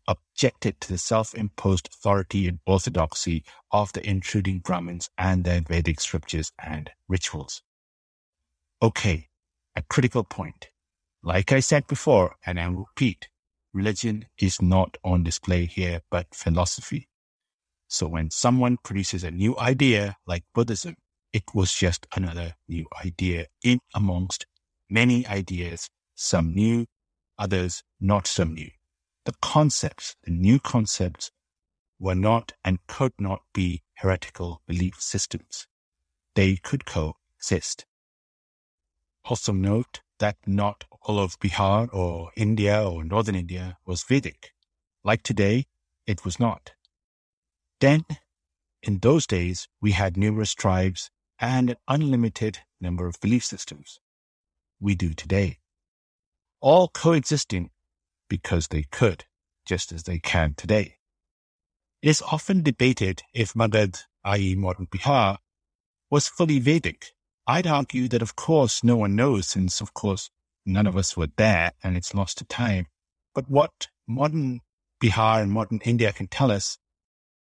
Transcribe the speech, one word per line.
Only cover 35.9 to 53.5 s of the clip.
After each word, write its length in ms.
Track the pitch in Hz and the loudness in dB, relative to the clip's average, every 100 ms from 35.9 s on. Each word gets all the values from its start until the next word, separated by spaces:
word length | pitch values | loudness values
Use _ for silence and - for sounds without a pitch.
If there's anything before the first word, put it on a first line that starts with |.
| _ _ _ _ - | _ _ _ _ 2
They 220 | 98 95 | 4 2
could 280 | - 139 - | -2 -8 -6
coexist. 1000 | - 78 - _ _ - 92 - - - _ _ _ _ _ _ _ _ _ _ _ _ _ - | -4 -4 -6 _ _ -4 -4 -4 -12 -16 _ _ _ _ _ _ _ _ _ _ _ _ _ -6
Also 260 | 120 - | -4 -2
note 500 | 98 98 110 127 - _ - | 0 2 0 -2 -10 _ -4
that 180 | 104 - - | -4 -2 -4
not 380 | 101 101 104 - - | -2 -2 -4 -14 -14
all 160 | - 104 | -4 0
of 220 | 92 - | -2 -2
Bihar 520 | 101 - 98 104 120 | -4 0 2 2 0
or 400 | 98 87 82 85 - | -2 -4 -4 -8 -2
India 480 | 107 110 101 104 | 0 2 2 2
or 200 | 101 82 | 0 -4
northern 320 | 80 101 107 95 | -2 -2 0 -2
India 420 | 87 90 90 90 - | -4 -8 -10 -12 -8
was 180 | 87 | -6
Vedic. 480 | - 135 95 - - _ _ _ _ _ | 0 0 0 -10 -20 _ _ _ _ _
Like 200 | 101 117 | 0 0
today, 420 | - 107 101 120 139 _ _ _ - | 0 0 2 2 -2 _ _ _ -6
it 200 | 98 92 | -6 -4
was 140 | - | -2
not. 340 | 117 95 - _ _ _ _ _ _ _ _ _ _ - | -2 -2 -12 _ _ _ _ _ _ _ _ _ _ 2
Then, 260 | 135 151 - 151 _ _ _ _ _ _ | 4 4 2 -10 _ _ _ _ _ _
in 160 | - 98 | -4 2
those 260 | 117 160 - | 4 4 4
days, 420 | 92 87 90 - - | 0 -2 -4 -10 -2
we 100 | 104 | 0
had 240 | 92 98 87 | 2 2 0
numerous 380 | 104 107 104 | 0 0 -2
tribes 560 | - 101 92 95 92 - _ _ - | -2 2 2 2 -2 -10 _ _ -6
and 320 | 120 127 123 | -2 2 2
an 60 | 117 - | 0 -2
unlimited 720 | 143 147 127 113 - 110 - _ - | 0 2 2 0 0 -4 -6 _ -10
number 280 | 90 90 87 | -6 -4 -6
of 120 | - | -4
belief 240 | 101 120 | 0 2
systems. 560 | - | 0